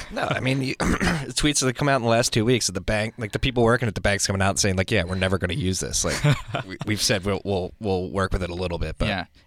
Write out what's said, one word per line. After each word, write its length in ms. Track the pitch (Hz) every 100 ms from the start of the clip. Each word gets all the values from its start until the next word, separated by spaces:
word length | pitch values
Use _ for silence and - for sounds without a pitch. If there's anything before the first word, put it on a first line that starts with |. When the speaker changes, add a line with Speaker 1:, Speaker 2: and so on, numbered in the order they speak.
| -
Speaker 1:
No, 180 | 202 -
I 80 | -
mean, 200 | 127 135
you, 120 | 131
<clears throat> 60 | -
tweets 840 | - - 175 165 127 123 151 143
that 80 | 131 123
come 120 | 147
out 80 | 135
in 60 |
the 60 | 117
last 220 | 113 123
two 120 | 117
weeks 240 | 110 123 -
of 60 |
the 60 | 92
bank, 320 | 90 107 110 -
like, 160 | 110
the 60 | 117
people 240 | 139 123
working 260 | 113 120 117
at 60 |
the 80 | 95
bank's 240 | 101 101 -
coming 160 | 98
out 80 | 95
and 80 | 95
saying, 180 | 101 92
like, 140 | 92
"Yeah, 140 | 110
we're 100 | 85
never 240 | 92 92 92
gonna 160 | 90
use 260 | 87 90 92
this." 240 | 64 -
Like, 180 | 85 - 147 135 -
Speaker 2:
<laughs> 120 | 123 95
Speaker 1:
we, 100 | 92
we've 160 | - 104
said 240 | - 107
we'll, 160 | 98 98
we'll, 300 | - 95 - -
we'll 300 | 107 92 92
work 200 | 98 92
with 80 | 101
it 80 | 87
a 40 |
little 240 | 87 92 85
bit, 180 | 80 -
but 100 | 104
Speaker 2:
Yeah. 160 | 95 82 -